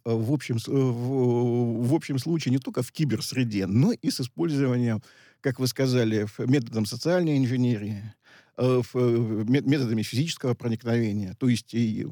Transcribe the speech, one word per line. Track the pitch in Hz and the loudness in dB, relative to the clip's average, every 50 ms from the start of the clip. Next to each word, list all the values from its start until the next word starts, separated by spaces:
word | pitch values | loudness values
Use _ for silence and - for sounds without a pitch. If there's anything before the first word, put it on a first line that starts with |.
| - | -4
э, | 117 113 | -2 -2
в | 113 113 113 | -2 0 0
общем | 147 147 - - 120 113 | -2 -2 -2 -2 -4 -4
с-, | - - | -2 0
э, | |
в, | 139 139 131 127 117 117 120 127 135 135 123 123 120 120 120 123 117 120 123 117 117 113 120 120 | 0 2 2 2 0 -2 -2 -2 0 2 2 2 2 2 2 2 2 2 0 0 0 0 0 2
в | 147 | 0
общем | 165 - - 143 131 | 0 0 -2 -4 -2
случае | - 156 170 160 - 143 | -2 -2 -2 0 0 0
не | 123 135 | 0 0
только | - 269 220 - | -2 -4 -4 -4
в | 127 - | -6 -4
киберсреде, | - - 160 139 107 110 - - - 139 127 113 104 98 92 | -2 -2 0 0 0 -2 -4 -4 -2 -2 -2 0 0 -2 0
но | 85 98 117 147 220 | 2 4 4 4 4
и | 233 - - - | 2 0 -2 -4
с | - - | -4 -4
использованием, | 131 120 - - 165 170 147 139 139 127 123 123 123 117 110 101 - - - - - _ _ _ | -6 -6 -4 -4 -2 0 0 0 2 2 2 2 0 0 0 -2 -6 -10 -20 -20 -20 _ _ _
как | - 139 123 - | -4 -4 -2 -2
вы | 131 123 | -2 -2
сказали, | - - 135 131 127 127 117 110 110 107 104 | 0 0 0 2 2 2 2 2 2 0 0
ф-, | 104 - - | -2 -4 -4
методом | - 127 135 147 123 113 110 110 107 | 0 2 2 2 0 -2 -2 -2 -2
социальной | 104 117 117 - 156 180 180 175 160 147 135 | -2 -4 -4 -2 0 2 2 2 2 2 2
инженерии, | 135 117 131 127 127 123 123 101 104 104 107 101 107 107 - _ _ _ - - _ _ _ - | 2 2 2 2 2 2 0 0 -2 -6 -8 -8 -10 -14 -16 _ _ _ -20 -20 _ _ _ 0
э, | 123 127 127 127 | 2 2 2 2
ф-, | 120 - - | 0 0 0
э, | 127 123 120 117 117 120 107 110 104 107 107 | 2 2 4 4 2 2 0 0 0 0 2
ме-, | 127 143 | 2 2
методами | - 131 147 151 131 110 113 110 | 2 2 2 2 2 0 0 -2
физического | 104 - - 120 156 170 - - - 127 117 | -2 -2 -2 -2 -2 -2 -4 -4 -2 -2 -2
проникновения. | - - 120 113 110 - 117 117 120 117 107 101 104 101 92 92 - | -2 -2 -4 -4 -2 -2 0 0 2 0 0 -2 -4 -4 -6 -6 -2
То | 131 127 | 0 2
есть, | 120 110 - - - | 2 0 -2 -4 -2
и | 113 120 110 104 - - - | -2 0 0 -2 -4 -6 -8